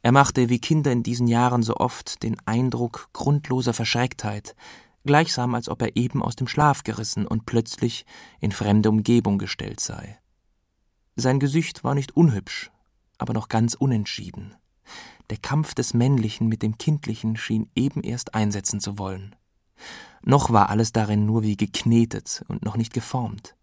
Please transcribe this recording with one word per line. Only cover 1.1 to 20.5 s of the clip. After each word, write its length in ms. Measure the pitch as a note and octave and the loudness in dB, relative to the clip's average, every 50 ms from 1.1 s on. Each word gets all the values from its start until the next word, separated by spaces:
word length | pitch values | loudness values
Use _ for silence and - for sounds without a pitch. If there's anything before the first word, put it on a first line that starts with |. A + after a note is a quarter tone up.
| A#2+ A#2+ B2 | -2 0 2
Jahren 360 | A#2 A#2 A#2 B2 B2 B2 A#2+ A2+ | 2 4 4 4 4 4 2 2
so 140 | A2+ - | 0 0
oft, 460 | - - B2 - - - - - _ - | 0 -2 -2 -2 -8 -12 -12 -10 _ -6
den 140 | A2+ A2 - _ | -6 -6 -6 _
Eindruck 640 | - A2 A#2+ B2+ B2+ A#2 A#2+ A#2+ A#2 - - - _ _ | -2 -2 0 0 0 0 -2 -4 -4 -6 -12 -18 _ _
grundloser 600 | - - C#3 D3 C#3+ D3 - C3 B2+ B2 B2 A2+ | -4 0 2 2 2 0 -2 -2 0 0 -2 -2
Verschrecktheit, 800 | - A2+ - - A#2+ B2 B2 - - - G#2+ G#2 G#2 _ - - _ - - - - _ _ _ _ _ | -2 -2 -2 0 0 -2 -2 -4 -6 -6 -6 -6 -8 _ -14 -20 _ -20 -20 -20 -20 _ _ _ _ _
gleichsam 500 | C#3 C#3+ D3+ E3 D#3+ - C3 B2 B2+ A#2+ | 2 4 4 4 2 -2 -2 -2 -2 -2
als 140 | A#2 - - | -2 -4 -6
ob 120 | - - | -4 -4
er 140 | A#2+ - - | -4 -2 0
eben 260 | - B2 B2 - C#3 | -2 -2 0 -2 -2
aus 140 | - - - | -2 -2 -4
dem 120 | - C3 | -4 -6
Schlaf 360 | - - D3 D3+ D3+ C3+ - - | -4 0 2 4 4 2 2 -4
gerissen 420 | - A2 A2+ A2+ - - A2+ G#2 | -8 -6 -6 -6 -6 -4 -4 -4
und 200 | - A2+ A2+ A2+ | -2 -2 -4 -4
plötzlich 600 | - - A#2 A2+ - - - A#2+ A#2+ - - - _ - - - - - _ | 0 0 0 0 0 -4 -2 -2 -2 -2 -6 -14 _ -20 -20 -20 -20 -10 _
in 100 | - G#2 | -4 -4
fremde 380 | G2 - G2+ G#2 G2+ G#2+ G#2 A2 | -2 0 2 4 4 6 6 4
Umgebung 480 | G#2+ A2 G#2 - A#2+ A#2+ - G#2 G2+ | 4 4 4 6 4 4 4 2 0
gestellt 420 | G2 G#2 G2 - - - - - - | 0 -2 -6 -8 -8 -8 -10 -8 -8
sei. 400 | - - - - - - G#2+ _ _ _ _ _ _ _ _ _ _ _ _ _ _ _ _ _ _ _ _ | -8 -8 -8 -12 -14 -16 -18 _ _ _ _ _ _ _ _ _ _ _ _ _ _ _ _ _ _ _ _
Sein 240 | - A#2+ B2+ C3+ C#3 | -2 0 2 2 2
Gesicht 460 | C#3 C#3 C#3 E3+ D#3+ - - - - | 2 2 2 0 0 -2 -8 -6 -4
war 100 | B2+ C#3 | -2 -2
nicht 220 | C#3+ C3 - _ | -2 -4 -2 _
unhübsch, 520 | D#3 E3+ D3+ A2 F#2+ F#2+ - - - - - _ _ _ _ _ _ _ _ _ | 4 6 6 4 0 -4 -8 -12 -12 -12 -14 _ _ _ _ _ _ _ _ _
aber 160 | _ A#2+ A#2+ A2+ | _ -6 -4 -4
noch 140 | A2+ A2 | -4 -4
ganz 280 | _ - A2 A2+ A#2 - | _ 2 2 2 2 0
unentschieden. 800 | - C3+ C3+ B2 G#2+ G2+ - - - G2 F2+ - - F#2+ G2+ - _ _ _ _ _ _ - - - - - - _ _ _ | 0 0 0 2 0 -2 -4 -8 -12 -12 -12 -14 -14 -16 -16 -18 _ _ _ _ _ _ -20 -20 -20 -20 -20 -20 _ _ _
Der 80 | G#2+ | -10
Kampf 360 | - - - C#3 D3+ D#3 - - | -10 -6 -2 -2 -2 -2 -2 -4
des 200 | - A#2+ - - | -4 -4 0 2
Männlichen 540 | A#2 A#2+ C3+ C#3+ B2 A2 A2 - - A#2 | 2 4 4 4 2 2 -2 -2 -2 0
mit 160 | A2+ A2 - - | 0 0 0 -2
dem 140 | G#2+ G#2+ | -4 -4
Kindlichen 600 | - - D#3+ D3+ D3 - B2 A2 - - A2+ A2 | -2 0 0 0 0 -2 -6 -6 -4 -4 -4 -4
schien 320 | A2+ - - A2+ A2 A2 _ _ | -4 -4 -2 -2 -2 -2 _ _
eben 280 | - B2+ C#3 - - - | 0 0 0 -2 -4 -6
erst 320 | - A#2+ A#2+ - - - | -6 -6 -6 -8 -6 -2
einsetzen 460 | A2 G#2+ G#2 G2+ G2+ - - - G2+ | 0 0 0 -2 -2 -4 -4 -4 -4
zu 160 | - G#2 G2+ G2+ | -6 -6 -6 -6
wollen. 360 | G2 F#2+ F#2+ F#2+ G2 G#2 _ _ _ _ _ _ _ _ _ _ - - - - - - - _ | -8 -8 -8 -10 -12 -16 _ _ _ _ _ _ _ _ _ _ -20 -18 -18 -18 -20 -20 -20 _
Noch 300 | - - C3+ C#3+ - - | 2 4 4 4 4 4